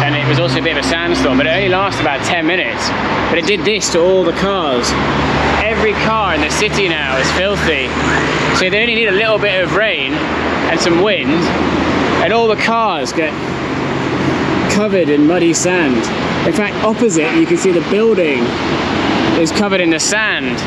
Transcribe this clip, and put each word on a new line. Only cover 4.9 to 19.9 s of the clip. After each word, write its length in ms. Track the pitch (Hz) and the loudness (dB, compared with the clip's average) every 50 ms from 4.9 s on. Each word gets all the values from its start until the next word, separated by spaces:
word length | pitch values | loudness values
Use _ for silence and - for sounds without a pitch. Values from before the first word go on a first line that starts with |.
| - - - - - - - - - - - - - - 202 | -2 -2 -2 -2 0 0 0 0 0 0 0 0 0 0 0
Every 300 | 214 226 208 214 220 196 - - | 0 0 0 0 0 0 0 0
car 300 | 214 220 220 208 185 165 | 0 0 0 0 0 0
in 60 | 151 | 0
the 100 | 151 147 | 0 -2
city 380 | 143 - 208 214 - 202 196 180 | 0 0 -2 0 0 0 0 0
now 280 | 160 156 147 135 131 | 0 0 0 -2 0
is 120 | 135 131 - | 0 0 0
filthy. 560 | - 196 180 202 208 170 156 165 156 135 131 123 127 - 127 127 156 151 - - - - 139 151 160 | 0 0 0 0 0 0 0 0 0 0 -2 -2 -2 -2 -2 0 0 0 -2 -2 -2 -2 -2 0 0
So 120 | - 190 185 | 0 0 0
they 120 | 185 208 | 2 2
only 140 | 226 240 226 | 0 2 2
need 120 | 220 233 | 0 2
a 40 | 214 | 2
little 280 | 185 196 226 220 220 202 | 2 2 2 2 0 0
bit 240 | 180 208 185 185 180 | 0 0 0 0 0
of 120 | 156 151 | 0 0
rain 380 | 185 214 214 185 151 135 135 143 | 0 0 0 0 -2 -2 -2 -2
and 680 | 160 156 - - - - - - - - - 165 165 | -4 -4 -4 -4 -4 -4 -4 -4 -2 -2 -2 -2 0
some 220 | - 175 170 165 | 2 2 2 2
wind, 300 | 185 214 202 160 135 127 - - 165 131 - - - - - - - - - - - - - - - | 2 2 2 0 0 0 0 0 0 0 -2 -2 -2 0 0 0 0 0 0 0 0 0 0 0 0
and 100 | 170 214 | 0 2
all 140 | 233 233 | 2 2
the 140 | 220 214 - | 2 0 0
cars 520 | - - 226 233 226 208 180 151 131 - - | 0 0 0 2 0 0 0 -2 -4 -4 -2
get 200 | 160 160 151 143 - - - - - - - - - - - - - - - - - - - - - - - - - - - | -2 -2 -2 -4 -6 -6 -6 -6 -6 -4 -4 -4 -4 -4 -4 -4 -4 -4 -2 -2 -2 -2 -2 0 0 -2 0 0 0 0 0
covered 380 | - 202 208 214 196 190 165 143 | 0 0 0 2 2 2 2 2
in 180 | 147 143 147 | 2 2 2
muddy 260 | 151 175 180 170 170 160 | 2 2 2 2 2 0
sand. 440 | - - 180 185 180 165 139 123 117 110 - - - - - - - - | 0 0 0 0 2 2 2 0 0 -2 -2 -4 -4 -4 -4 -4 -2 -2
In 60 | - 160 | -2 0
fact, 200 | - 208 196 170 180 175 | 0 -2 -2 -4 -2 0
opposite, 500 | 214 220 220 240 226 175 160 151 160 170 | 0 0 2 0 2 2 2 0 2 2
you 100 | 165 165 | 2 2
can 120 | 156 175 | 2 2
see 160 | 165 - 190 175 | 2 2 2 2
the 80 | 170 151 - | 2 0 0
building 480 | 190 202 220 226 220 185 175 151 139 123 117 123 117 117 - - - - - - - - - - - - - - - | 0 2 2 2 4 2 2 2 2 0 0 -2 -2 -4 -2 -2 -2 -2 -2 -2 -2 -2 -2 0 0 0 0 2 2
is 140 | 165 165 160 | 2 2 0
covered 300 | - - 208 202 196 185 | 2 0 0 2 2 2
in 80 | 180 | 2
the 100 | 165 | 2